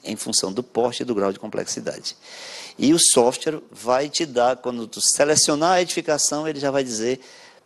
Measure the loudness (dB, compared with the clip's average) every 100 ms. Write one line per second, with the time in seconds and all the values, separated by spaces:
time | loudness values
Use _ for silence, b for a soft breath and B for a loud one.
0 | -10 -8 -2 -2 -2 -4 -4 -2 -2 -2
1 | -4 0 0 -2 -6 -6 -6 -6 -8 -8
2 | -10 -14 B B B B B 0 4 4
3 | 6 6 4 2 -4 -6 -10 -8 0 0
4 | 0 -4 -2 2 2 2 -4 -6 -8 -2
5 | 0 2 4 4 2 2 4 2 2 -2
6 | -2 0 0 -2 -4 -4 0 0 0 -2
7 | -2 -2 B B B B